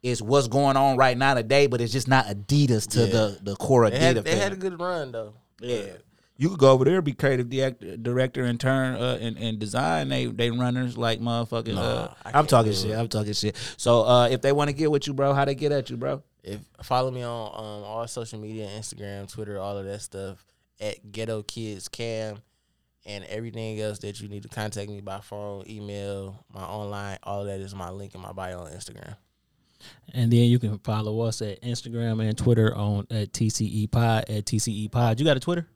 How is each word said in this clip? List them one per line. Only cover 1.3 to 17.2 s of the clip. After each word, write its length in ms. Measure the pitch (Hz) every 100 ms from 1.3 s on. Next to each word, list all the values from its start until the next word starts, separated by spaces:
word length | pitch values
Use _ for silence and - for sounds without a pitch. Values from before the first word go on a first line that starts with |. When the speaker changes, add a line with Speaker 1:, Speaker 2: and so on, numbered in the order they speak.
Speaker 1:
today, 320 | 131 113 139 143
but 160 | 120
it's 100 | 117
just 160 | 127 131
not 180 | 131 -
Adidas 600 | 101 101 143 143 113 -
to 80 | -
Speaker 2:
Yeah. 60 | 110
Speaker 1:
the, 260 | 113 107 98
the 140 | 98 98
core 320 | - 123 110
Speaker 2:
They 80 | 120
had, 180 | 165 -
Speaker 1:
Adidas 80 |
Speaker 2:
they 120 | 156 180
had 60 |
Speaker 1:
fan. 100 | 202
Speaker 2:
a 40 | 196
good 240 | 190 170
run, 320 | 175 175 135
though. 220 | 117 107 110 _ _
Speaker 1:
Yeah. 240 | 120 120 98 90 _ _ _ _
You 120 | 151
could 100 | 190
go 140 | 135
over 120 | 131
there, 160 | 131 185
be 120 | 151
creative 360 | - 139 127 120
di-, 220 | 131 135 123 - 113
director, 420 | 117 123 127 131
intern, 520 | 123 117 131 135 131 127
uh, 220 | 123 127
and, 180 | 117 113
and 220 | 113 110
design. 480 | 104 117 151 165 139
They, 180 | 131 123
they 240 | 107 117
runners 480 | 117 123 123 127 120
like 220 | 117 110
motherfucking, 540 | 117 117 117 117 113 107
Speaker 2:
Nah, 40 |
Speaker 1:
uh, 340 | 117 117 110 -
Speaker 2:
I 40 | -
Speaker 1:
I'm 40 |
Speaker 2:
can't 140 | 135 151
Speaker 1:
talking 240 | 127 110
Speaker 2:
do 40 | 98
Speaker 1:
shit. 120 | 104
Speaker 2:
it. 40 |
Speaker 1:
I'm 120 | 110 113
talking 260 | 107 104
shit. 200 | 104 107 - - -
So, 260 | - 120
uh, 240 | 110 123 120
if 140 | 127
they 80 | 135
wanna 220 | 143 147
get 180 | 143 156
with 160 | 147 147
you, 80 |
bro, 180 | 135 139
how 120 | 139
they 100 | 139
get 160 | 135 147
at 200 | 143 131
you, 60 | 120
bro? 280 | 135 139 _ _
Speaker 2:
If, 160 | - 104 - _
follow 300 | - 127 131
me 100 | 127